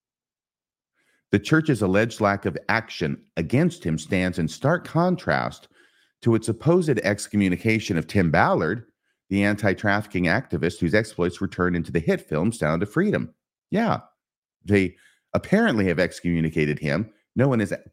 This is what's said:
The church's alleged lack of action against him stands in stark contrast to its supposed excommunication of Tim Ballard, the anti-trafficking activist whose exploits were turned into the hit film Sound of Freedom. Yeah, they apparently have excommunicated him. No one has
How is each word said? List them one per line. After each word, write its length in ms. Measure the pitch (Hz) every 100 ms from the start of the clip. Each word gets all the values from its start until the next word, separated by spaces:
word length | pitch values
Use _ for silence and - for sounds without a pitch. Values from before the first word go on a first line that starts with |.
| _ _ _ _ _ _ _ _ _ _ _ _ -
The 80 | 101
church's 420 | - 156 156 113
alleged 380 | 98 98 117 -
lack 260 | 104 98 98
of 120 | 73 -
action 560 | 110 110 - 76 69 _ -
against 480 | 80 131 175 - 82
him 120 | 80
stands 400 | - 95 92 87
in 120 | 80
stark 360 | - 135 170 -
contrast 840 | 160 180 180 - 67 60 - - _ _ _ _ _
to 120 | 120 113
its 120 | 113
supposed 520 | 101 151 180 156 120
excommunication 1000 | 98 104 - 104 98 90 113 110 - 82
of 100 | -
Tim 220 | 104 85
Ballard, 520 | 85 139 175 82 117 - _ _ _ -
the 140 | 98 101
anti-trafficking 800 | 101 104 92 104 101 - 92 87
activist 540 | 107 - 80 82 -
whose 120 | 85
exploits 460 | 107 117 - 87 -
were 80 | 95
turned 300 | - 90 87
into 140 | 80
the 100 | 85
hit 180 | 80 196
film 320 | - 76 98
Sound 320 | 113 76 82
of 80 | 101
Freedom. 420 | 160 208 95 58 _ _ _ -
Yeah, 320 | 196 226 - - _ _ _ _ _ -
they 320 | 101 92 - _ _ _
apparently 520 | 92 - 202 226 113 95
have 140 | 82
excommunicated 800 | 85 - 87 82 80 80 76 73
him. 320 | 73 78 110 _ _ 101
No 100 | 139
one 140 | 117
has 120 | 98 85 -